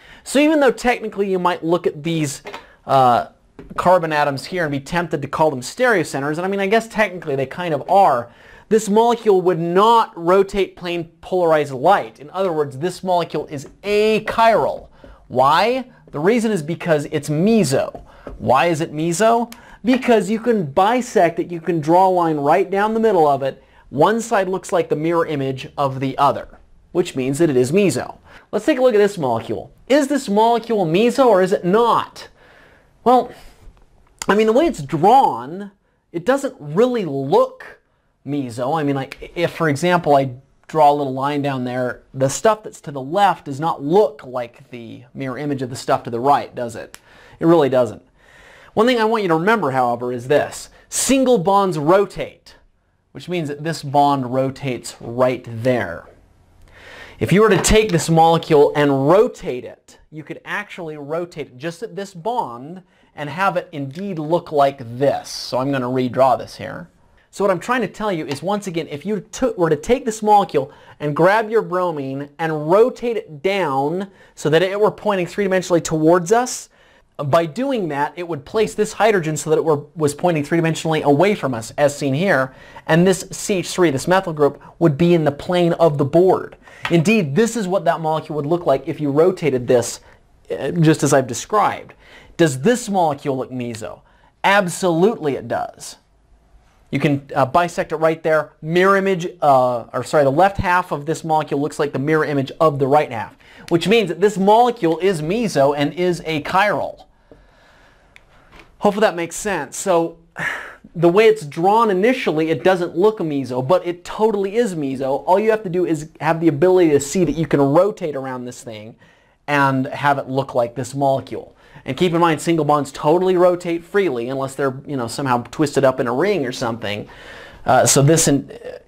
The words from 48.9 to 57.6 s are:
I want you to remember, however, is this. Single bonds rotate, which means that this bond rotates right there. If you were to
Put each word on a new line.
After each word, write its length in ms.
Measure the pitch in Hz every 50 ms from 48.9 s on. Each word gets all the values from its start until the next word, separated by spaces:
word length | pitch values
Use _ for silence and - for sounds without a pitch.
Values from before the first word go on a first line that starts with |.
| 254 233
I 60 | 220
want 180 | 220 226 226 208
you 60 | 180
to 60 | 160
remember, 360 | 160 165 202 233 226 165 139
however, 420 | 131 131 127 123 120 117 123 123 127
is 140 | 120 117 131
this. 420 | 147 139 - - - - - - - - _ _
Single 500 | - - - - 254 269 262 254 247 220
bonds 400 | 160 196 196 196 196 190 170 156
rotate, 760 | 143 151 185 196 208 - - 156 135 101 - _ _ - - _ _ _ _ _ _ _ _ _ _ _ _
which 160 | 139 139 -
means 180 | 175 180 160 143
that 160 | 143 147 151
this 180 | 160 160 -
bond 500 | - 143 135 147 143 143 143 139 127 120
rotates 640 | 123 131 131 135 131 - - 135 123 117 - - - -
right 440 | - 117 117 120 131 127 127 117 - 120
there. 580 | 117 113 113 127 127 120 101 87 85 80 - - - _ _ _ _ _ _ _ _ _ - _ _ - - - - - - - - -
If 120 | - 117
you 100 | 165 196
were 80 | 220 214
to 120 | 196 170